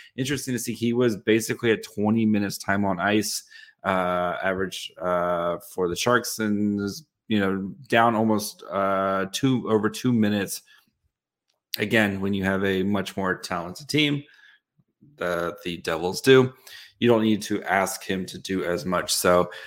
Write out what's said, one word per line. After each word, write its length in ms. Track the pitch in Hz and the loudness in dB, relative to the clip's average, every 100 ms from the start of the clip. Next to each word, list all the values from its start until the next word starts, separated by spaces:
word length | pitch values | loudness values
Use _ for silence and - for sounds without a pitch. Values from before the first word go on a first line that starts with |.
| - - | -16 -8
Interesting 400 | 131 135 131 120 | -4 -4 -4 -6
to 40 | |
see, 140 | 123 | -4
he 180 | 104 117 | -4 -2
was 240 | 117 123 101 | 2 2 2
basically 560 | - 113 110 113 117 | 2 2 2 -2 0
at 120 | 104 | 0
twenty 420 | - - 107 113 110 | -2 -2 2 2 4
minutes 320 | 104 101 - | 2 0 -6
time 260 | - 98 | -2 0
on 160 | 101 90 | 0 0
ice, 440 | 98 107 101 - - - - _ | 2 2 0 -6 -10 -20 -20 _
uh, 540 | 95 92 90 90 90 82 | -2 0 0 0 -2 -2
average, 500 | 95 92 95 - - - | -2 -2 -4 -6 -12 -6
uh, 580 | 90 90 87 87 87 85 - | -2 0 0 0 -2 -4 -8
for 180 | - 90 | -2 -2
the 80 | 87 | 0
Sharks, 440 | 123 120 113 - | 2 2 0 -4
and 420 | 107 104 104 101 | -2 0 0 0
is, 240 | 101 95 - _ - | -4 -8 -16 _ -2
you 120 | 107 | 0
know, 320 | 95 95 95 - - | 0 -2 -4 -10 0
down 260 | 117 117 110 | 4 4 4
almost, 480 | 110 107 104 - - | 2 0 -2 -12 -6
uh, 560 | 98 98 98 98 95 95 | -2 0 0 0 -2 -4
two, 380 | - 135 127 101 | -2 0 0 2
over 180 | 110 107 | 0 0
two 240 | - 127 | -2 0
minutes. 500 | 117 104 104 95 - _ _ _ _ _ _ _ _ _ _ _ - | 2 2 0 -2 -8 _ _ _ _ _ _ _ _ _ _ _ -6
Again, 440 | 107 117 104 98 | 0 2 2 0
when 120 | 98 | -2
you 100 | 98 | 0
have 220 | 95 95 98 | 0 0 0
a 160 | 95 | 0
much 340 | 95 101 92 - | 0 -2 -4 -4
more 220 | 95 90 | -4 -4
talented 500 | - 90 85 90 143 | -4 -8 -8 -12 -4
team, 360 | 147 147 143 - _ - _ _ _ _ _ - - | 0 0 -2 -8 _ -20 _ _ _ _ _ -20 -8
the, 380 | 87 85 85 - | -4 -2 -4 -6
the 140 | 87 85 | -10 -8
Devils 440 | - 80 90 92 | -4 -2 -2 0
do, 320 | 135 131 127 - - - - - | 6 8 6 -2 -20 -20 -18 0
you 100 | 117 | 4
don't 140 | 117 | 4
need 180 | 110 104 | 4 0
to 200 | - 101 | -2 -4
ask 420 | - 95 95 - - | 0 0 0 -4 -4
him 200 | 95 90 | -4 -4
to 120 | 95 | -10
do 260 | - 95 | -6 -4
as 220 | 80 87 82 | -2 -2 0
much. 280 | 87 - | -2 0
So, 380 | - 92 90 90 - | 0 4 4 4 -4